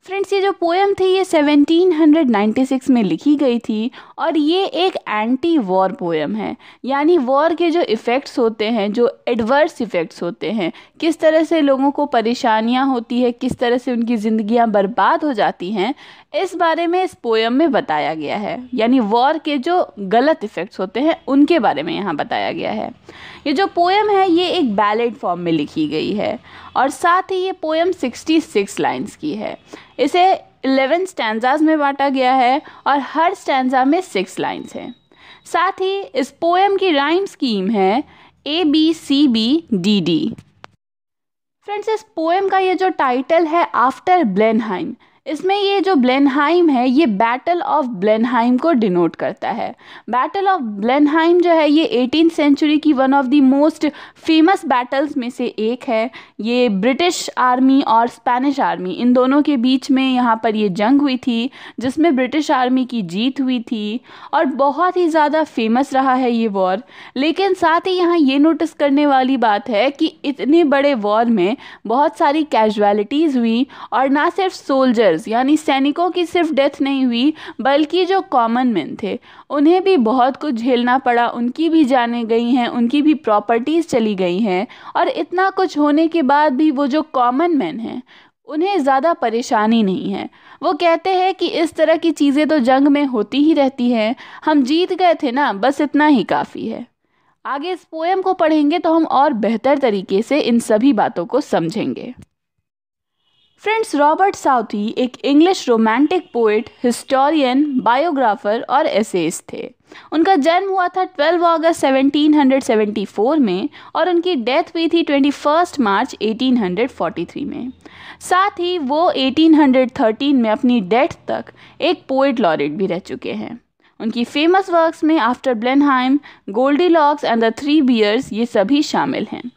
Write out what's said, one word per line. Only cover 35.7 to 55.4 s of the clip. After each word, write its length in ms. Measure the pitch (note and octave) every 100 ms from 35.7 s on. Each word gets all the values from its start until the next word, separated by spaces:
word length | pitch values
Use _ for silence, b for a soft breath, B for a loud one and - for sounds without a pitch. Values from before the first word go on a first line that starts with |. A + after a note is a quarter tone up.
| F#4+
ही 180 | F#4+ G4
इस 300 | F#4+ - C4+ _
पोएम 360 | E4 F4+ G4+ G4
की 140 | F#4+
राइम 340 | C#4+ C#4+ F4 G4
स्कीम 440 | - C4+ G3+ F#3+
है 340 | A3 F#3+ A#3 - b b b C#4
एबीसीबीडीडी। 1900 | D#4+ D#4+ D#4 D#4+ D#4+ - C#4 C#4+ A3+ A3 D#4+ - G3 F#3 G#3 D#3+ D#3+ - - _ _ - _ _ _ _ _ _ _ _ _ -
फ्रेंड्स, 220 | G#4 A4
इस 180 | G#4+ - -
पोएम 320 | D#4+ F4+ G4
का 100 | F#4+
ये 160 | F#4
जो 140 | F4+ F#4
टाइटल 560 | F#4 C#4 B3+ C4 E4 E4
है 200 | E4+ E4
आफ्टर 580 | - B3 - - F4+
ब्लेनहाइम, 720 | B3+ F#3 A3 A3+ A3 F3+ E3 - b b -
इसमें 280 | D4+ F#4
ये 260 | G4+ G4 G4
जो 140 | F#4
ब्लेनहाइम 720 | F4+ B3 C4+ C#4 C4+ C#4+ F4 E4
है 180 | C4 B3+
ये 180 | B3+ E4
Battle 500 | G3 A#3 B3+ E4 F4 -
of 200 | D4 B3+ G3
Blenheim 560 | G#3 A3 A#3+ A#3+ A#3+ B3
को 100 | E4
डिनोट 440 | C#4 G#3+ F3 E3 -
करता 340 | C3+ G3 A#2
है। 240 | G#3+ G2 - B B -
Battle 360 | A#3+ D4+ G4 G4
of 120 | F#4+ A#3 G3+
Blenheim 600 | A3 C#4 D4 D#4+ E4 F4
जो 80 | F4
है 180 | E4 D4+
ये 140 | D4
एटीन्थ 480 | D#4+ A#3 B3 D4+ E4
सेंचुरी 460 | E4 D4 C#4 D#4 D4+
की 140 | D4+
one 200 | C4 C4
of 120 | C#4 C4
the 140 | D4
most 420 | C4 C#4 D4+ D#4 D4+ B B _ -
famous 380 | D#4+ D#4+ G4 D#4
battles 500 | B3+ C4 C#4 D4 D4
में 120 | A#3
से 160 | B3